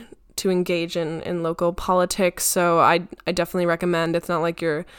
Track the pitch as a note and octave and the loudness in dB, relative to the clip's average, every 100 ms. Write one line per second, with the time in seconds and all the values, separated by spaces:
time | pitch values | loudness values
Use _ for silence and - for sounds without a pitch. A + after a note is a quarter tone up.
0 | A#3 - _ - F#3+ F3+ F3+ F3 E3+ F3 | -18 -20 _ -4 0 0 0 -2 -2 -4
1 | D#3+ E3 - F3 E3 E3+ F3 F3+ - F#3 | -4 -6 -6 -4 -4 0 -2 -2 0 2
2 | F3+ - F3+ - - F#3+ F3 E3 B2+ E3+ | 2 2 0 0 -2 2 4 6 6 4
3 | F3 - - F3+ E3+ F#3 F3 E3 F3 E3+ | 0 -8 -4 -2 -2 0 0 0 0 0
4 | E3 E3+ - E3+ E3+ E3+ E3 D3+ F3+ | 0 -2 -2 -2 -2 -2 -4 -4 -6